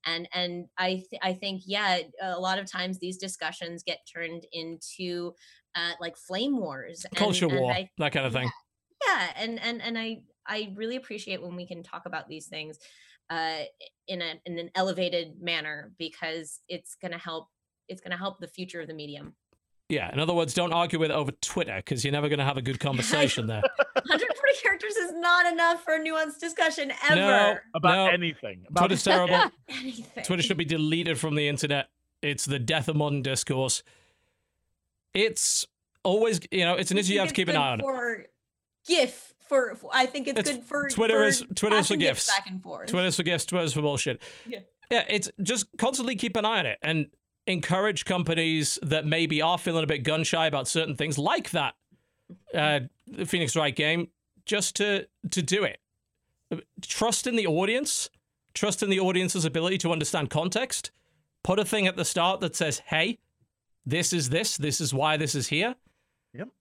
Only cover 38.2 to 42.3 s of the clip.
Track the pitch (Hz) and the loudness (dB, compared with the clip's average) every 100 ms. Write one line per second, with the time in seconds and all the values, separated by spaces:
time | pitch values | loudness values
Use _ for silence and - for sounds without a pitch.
38.2 | - _ _ _ _ _ - 339 254 - | -10 _ _ _ _ _ 0 4 4 0
39.2 | - _ _ 277 247 226 - 262 262 285 | -20 _ _ 2 2 -6 -2 2 2 0
40.2 | 262 240 214 254 - 285 285 220 226 220 | -2 0 0 -2 -4 -2 -2 2 4 6
41.2 | 214 175 - - 214 208 185 202 165 131 | 6 4 -2 -2 2 4 4 4 2 2
42.2 | - | 2